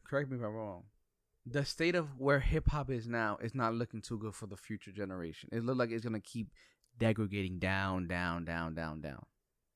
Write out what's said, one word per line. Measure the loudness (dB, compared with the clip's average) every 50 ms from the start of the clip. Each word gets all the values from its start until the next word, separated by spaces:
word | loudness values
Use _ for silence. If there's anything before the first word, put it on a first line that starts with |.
| -8
correct | -2 0 0 0 0
me | -2 -2
if | -2
I'm | -4 -4
wrong, | -4 -6 -6 -8 -10 -12 -18 _ _ _ _ _ _ _ _ _ _ _
the | -2 0 0 0
state | 0 0 2 2 4 4
of | 2 0 0 -4 0
where | 4 4 6 6
hip | 6 4 4 6 6 4
hop | 4 4 2 0
is | -2 -2 -2
now | -2 0 2 2 2 0 0
is | -4 -4 0
not | 2 2 2 2
looking | 2 -2 -2 -4 -8 -6
too | -6 -6 -4
good | -4 -6 -6
for | -8 -10
the | -10 -12
future | -12 -8 -8 -8 -8 -8 -10 -6
generation. | -6 -4 -4 -4 -4 -4 -6 -6 -8 -10 -4 -2
It | 0 0
look | 2 2 2
like | 2 2
it's | 2 -2 -2
gonna | -2 -2 -2
keep | -4 -4 -6 -6 -6 -6 -8 -16 -20 -20 _ _ _ _ _ 2
degrading | 4 4 4 4 2 0 0 0 0 0 0 0
down, | 2 2 2 2 2 2 0 0 0
down, | 0 0 0 2 0 0 0 -2
down, | -2 -2 -2 -2 -2 -2
down, | -2 -4 -4 -4 -6
down, | -8 -8 -8 -10 -14 -18 _ _ _ _ _ _ _ _ _